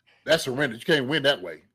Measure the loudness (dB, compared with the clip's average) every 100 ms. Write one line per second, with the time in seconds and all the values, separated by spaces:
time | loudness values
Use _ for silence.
0 | _ _ 0 0 0 -2 -4 -4 0 2
1 | 2 0 0 0 -6 -14 _